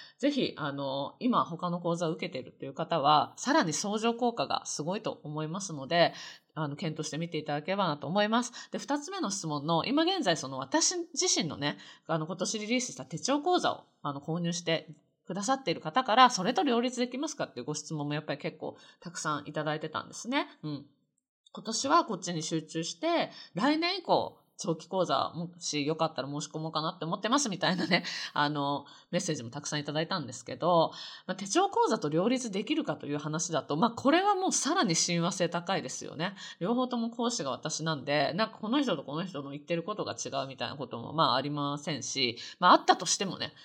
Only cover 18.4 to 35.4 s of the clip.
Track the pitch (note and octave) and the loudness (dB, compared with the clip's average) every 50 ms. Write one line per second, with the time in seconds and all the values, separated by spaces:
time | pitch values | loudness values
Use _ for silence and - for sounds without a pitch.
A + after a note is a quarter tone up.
18.4 | - E3 - - - - - - - - - _ - E3+ - - - D#3 D3+ C#3 | -6 -8 -8 -8 -8 -10 -10 -12 -18 -20 -20 _ -14 -12 -8 -4 -2 -2 -2 -2
19.4 | - D3+ D3 D#3 D3 D#3 D3+ D#3 D#3 D#3 - A2 - A#2+ - - - A3+ C4+ D4 | -4 -6 -6 -4 -2 -2 -2 -2 -4 -6 -6 -6 -6 -8 -10 -10 -6 -2 -2 -2
20.4 | D#4+ - - - - D3+ D3 C3+ - - _ _ _ _ _ _ _ _ _ _ | -2 -4 -8 -10 -8 -6 -6 -6 -8 -14 _ _ _ _ _ _ _ _ _ _
21.4 | _ _ - F#3+ - A3+ A3 - - C#4 D#4 E4+ D#4+ E4+ G3+ E3+ F3 F3 F3 D#3 | _ _ -14 -10 -6 -4 -4 -2 2 4 4 4 4 2 -2 -4 -4 -4 -4 -4
22.4 | D#3+ - E3+ D#3+ D#3 - - D#3+ E3 - - - D#4 E4 E4+ D4 F#3 - - - | -2 -2 -2 -2 -2 -4 -4 -4 -4 -4 -6 -2 0 2 2 2 0 -2 -6 -12
23.4 | - - - F3 A#3 C#4+ D#4 D#4+ E4+ F4 F#4+ F#4+ - - F3+ B2+ F#2 - - - | -18 -8 -2 2 2 4 4 4 2 0 -2 -2 0 2 2 2 2 0 -6 -12
24.4 | _ _ _ - - - D#3+ D#3+ - - G3 F#3 E3+ D#3 C#3 C3 - - - E3 | _ _ _ -6 -4 -4 -4 -4 -4 -2 0 0 2 2 2 2 2 0 -2 -6
25.4 | F3 F3 - - - - D3+ D3+ C#3 D3 E3 D#3+ E3 D#3+ - C3 C3 C#3 C#3+ D3 | -8 -8 -10 -8 -6 -4 -2 0 0 0 0 0 0 -2 -2 -4 -6 -6 -6 -8
26.4 | D3+ - - D#3 D#3+ D#3+ D#3+ D#3 D#3 E3 E3+ - D#3+ E3 F#3+ F#3 - G#3+ B3+ D4 | -8 -8 -8 -8 -6 -4 -4 -4 -4 -4 -4 -4 -4 -4 -2 -2 0 2 2 2
27.4 | - G#3+ F3+ - D#3+ D3 - - E4 - F3+ F3 - - - - - - - C3 | 2 0 -2 0 0 0 2 0 2 2 2 2 2 -2 -6 -8 -8 -4 0 0
28.4 | D3 D3 D3+ C#3+ C#3+ C#3+ C#3+ C#3+ - - - - - _ E3+ F3 F3 - D3+ B2+ | 0 2 2 0 0 0 0 -2 -4 -10 -18 -20 -8 _ -2 -2 0 -2 -2 -4
29.4 | A#2 A#2+ - D3 - - D#3+ D3 C#3+ D3+ D3 D#3 E3+ E3+ F#3+ F3 C3+ A#2 A#2 - | -6 -8 -10 -8 -6 -4 -4 -4 -4 -2 -2 -2 0 0 -2 -4 -4 -6 -10 -12
30.4 | - - C3 A#2+ D3+ F3 F3 E3 D3+ - - - - - - - - - F#3 - | -10 -12 -6 0 2 6 6 6 6 4 2 -4 -14 -14 -14 -10 -8 -8 -6 -6
31.4 | G3 - - E4+ G4 G4+ G4 A4+ A#4 F4+ A3+ - - D3 D3+ E3 F#3+ A#3+ C4 B3 | -4 0 4 4 4 4 4 2 4 4 2 2 0 2 2 2 4 4 2 2
32.4 | B3+ A3 F#3 G3 G#3+ - D4+ D#4 - - D3 D3 - C#3+ C#3+ D3 D3+ D3+ D3+ D#3+ | 0 -2 -4 -4 -2 -2 -2 0 0 -2 -4 -4 -4 -6 -4 -4 -4 -4 -4 -4
33.4 | - - D#3+ C3+ - - D#3 D#3+ A#3 A3+ A#3 - - C4 D#4 F4+ G4 G#4 G4+ F#4 | -2 -2 -2 -2 0 0 0 2 2 0 0 2 4 4 4 6 4 4 2 2
34.4 | F#4+ E4+ - - - C4+ E4+ F#4+ D#4 F3+ E3 - - - F3 E3+ E3 F3+ F3+ - | 2 0 0 0 0 2 2 2 2 4 2 2 2 2 2 2 0 0 0 0